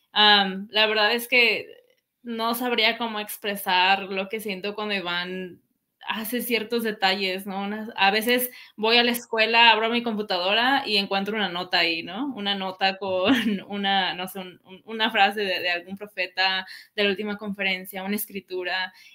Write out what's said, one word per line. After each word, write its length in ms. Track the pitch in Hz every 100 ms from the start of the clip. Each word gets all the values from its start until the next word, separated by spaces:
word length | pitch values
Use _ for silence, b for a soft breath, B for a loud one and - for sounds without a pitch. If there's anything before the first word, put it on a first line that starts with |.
| _
Am, 560 | 208 208 202 196 190 208
la 160 | 214 214
verdad 260 | 214 208
es 140 | 233 233
que 380 | 254 233 185 - - _ _ _ _
no 320 | 240 226 226
sabría 440 | 233 247 233 220 220
cómo 220 | 233 214
expresar 840 | 208 - 214 202 202 185 185 196
lo 240 | 190 190 196
que 120 | 220
siento 340 | 208 185 202
cuando 200 | 208 214
Iván 680 | 202 175 175 180 185 180 147 _ _ _ _ -
hace 340 | 202 214 247
ciertos 440 | 240 220 214 240
detalles, 640 | 226 208 190 196 190 185 196
¿no? 160 | 190
Unas, 260 | 202 214 220 -
a 140 | 196
veces 400 | 214 214 247 247 B B -
voy 200 | 220 240
a 60 |
la 60 | 240
escuela, 600 | 240 - 226 220 233 233
abro 200 | 214 226
mi 120 | 240
computadora 800 | 240 208 208 185 180 220 247 277 -
y 100 | 208
encuentro 400 | 196 196 202 214
una 140 | 190
nota 300 | 175 180 180
ahí, 220 | 170 165
¿no? 300 | 170 190 285
Una 200 | 214 202
nota 420 | 196 190 185 196 190
con 380 | 196 185 190
<laughs> 340 | 262 220 196 -
una, 460 | 202 196 196 180
no 120 | 170 185
sé, 100 | 196
un, 220 | 185 170
un, 160 | - 185 -
una 240 | 220 220
frase 300 | 220 202 214
de, 180 | 202 175
de 100 | 180
algún 280 | 175 175 196
profeta 680 | 208 - 185 - 190 185 185 B B -
de 80 |
la 60 | 202
última 260 | 196 208 202
conferencia, 680 | 214 202 190 185 185 190
una 120 | 190 208
escritura, 760 | - 196 - 185 180 185 185 b b